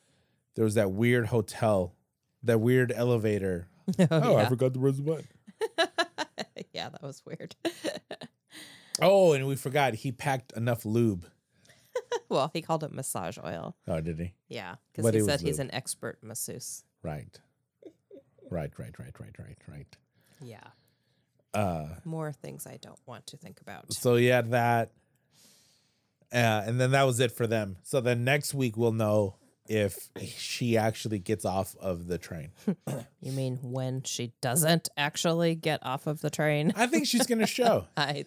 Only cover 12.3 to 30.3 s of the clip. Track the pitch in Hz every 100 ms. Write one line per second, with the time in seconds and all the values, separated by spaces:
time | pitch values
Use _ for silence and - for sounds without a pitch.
12.3 | 151 143 165 151 160 156 - 135 - 87
13.3 | - - 85 - - - 82 80 80 87
14.3 | - - 120 92 - _ - 113 110 107
15.3 | 143 165 151 135 123 - - 120 - 110
16.3 | 113 - 110 - - - _ 82 76 -
17.3 | - _ _ _ _ - - _ - -
18.3 | _ - 87 73 - 57 - 62 - -
19.3 | - 110 - - 147 - - _ _ _
20.3 | - 127 107 - _ _ _ _ _ _
21.3 | _ _ 101 101 82 76 90 165 160 151
22.3 | 143 147 139 135 127 - - - 117 -
23.3 | 143 - - - 95 - 110 127 120 123
24.3 | 123 117 120 120 117 113 _ _ _ _
25.3 | _ - _ _ _ _ _ _ _ _
26.3 | 123 117 107 101 123 127 139 139 120 127
27.3 | - 117 113 101 90 - 139 120 120 120
28.3 | 147 - 139 131 107 117 113 107 107 101
29.3 | - _ _ - 107 101 - - - 104